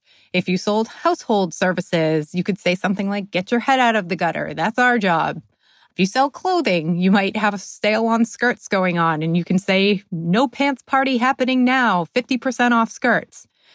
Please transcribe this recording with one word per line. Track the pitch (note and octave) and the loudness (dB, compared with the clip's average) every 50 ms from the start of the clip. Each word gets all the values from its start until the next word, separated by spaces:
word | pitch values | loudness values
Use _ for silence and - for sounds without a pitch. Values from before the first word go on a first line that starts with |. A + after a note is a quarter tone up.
| _ _ _ _ _ _ - | _ _ _ _ _ _ -4
If | F#3 F3+ - | -2 -2 0
you | F#3 | -2
sold | F3+ - G#3+ G#3 A3 A3+ - | -2 -2 0 0 0 -2 -2
household | - - - E4+ F4 - - - A3 G3+ F#3+ E3 - | -6 -4 0 0 0 0 0 0 0 0 0 0 -2
services, | - G3 F#3 F3+ F#3 F3+ - - E3 D#3+ D#3 D#3+ D#3 D3+ - - | -2 -2 0 0 -2 -4 -2 -2 0 2 2 0 0 -2 -2 -4
you | F3+ F3 | -4 -2
could | - G3 - | -2 -4 -2
say | - F3+ F3+ | 0 -2 -2
something | F#3 - G3+ G3 G3+ G3+ G3 | 0 -2 -2 -2 -2 -2 -4
like, | G3+ G3+ F#3+ - | -4 -4 -6 -4
"Get | - F3+ F#3 - | -4 -6 -4 -2
your | A#3+ A#3+ | -2 -2
head | - - C4+ C4 | 2 2 2 4
out | B3 A#3 A3 | 4 2 2
of | G#3+ F#3 E3+ | 0 -2 -4
the | F#3+ | -4
gutter. | D#3+ F3+ E3 - D3+ D3 D3+ D3 | -2 -2 -2 -2 -2 -6 -6 -4
That's | D3 D#3+ G#3+ A3+ - | -4 -4 -2 0 2
our | B3 B3 A#3+ A#3+ | 2 2 2 2
job." | G3+ F#3 E3+ D#3 D#3 D3+ D3 D#3 - _ _ _ _ _ _ _ _ _ _ | 2 2 2 2 0 -2 -4 -6 -12 _ _ _ _ _ _ _ _ _ _
If | - | -2
you | F#3+ | -2
sell | F#3+ - B3+ C4+ C#4+ | 0 2 2 0 0
clothing, | - - - F#4 F#4 F4 C#4 A3 F3+ E3+ D3+ D#3+ F3 | 0 -4 -2 0 0 0 2 2 0 0 0 0 0
you | E3+ F3+ F#3+ | 0 2 4
might | F#3+ G#3 G3 - - | 4 4 2 0 -2
have | G#3+ G#3 G#3 G3+ | -2 -2 -2 -2
a | F#3+ | -4
sale | - - - - - G#3 G#3+ A3 A3+ | -8 -14 -10 -4 -2 0 0 0 0
on | A3+ A3+ A3+ A#3 | 0 0 0 0
skirts | - - - A#3+ B3 - - - | -2 -2 -2 -2 -2 -2 -2 -4
going | - G#3 F#3+ F#3 F#3 F3 | -4 -2 0 0 0 0
on, | E3+ E3 E3 D#3+ D3+ D#3+ | 0 0 0 0 0 -2
and | E3 E3 | 0 0
you | F3 E3+ | 0 0
can | - F#3+ F#3 | 0 0 0
say, | - - F#3+ F#3+ G3 G3+ G#3 F#3+ - _ | 0 2 2 2 2 2 2 0 -2 _
"No | F#3 D#3+ E3 E3+ F3+ A3+ C#4 B3 | -8 -6 -2 0 2 2 2 0
pants | - - C#4 C#4+ C4+ - - | 0 -2 -2 -2 -2 -4 -4
party | - - C4+ C4+ C4+ C4 A#3 | -2 0 0 2 2 0 0
happening | A#3+ C4 C4+ - C4 B3+ B3+ B3+ B3 | 0 0 0 0 0 0 2 2 2
now, | B3 B3+ C4 B3 A3+ F#3+ F3 E3 - - | 2 4 2 2 2 2 0 0 -2 -2
fifty | B3 B3 - C4 A#3+ | -4 -2 -2 -4 -4
percent | - C4+ A#3+ - B3 A#3+ A#3+ | -2 -4 -2 0 2 2 4
off | A#3 A3+ A3+ | 2 2 0
skirts." | - - - B3 G#3+ D#3+ - - - - - _ _ _ _ _ _ | -2 -2 0 0 2 0 0 -4 -12 -20 -20 _ _ _ _ _ _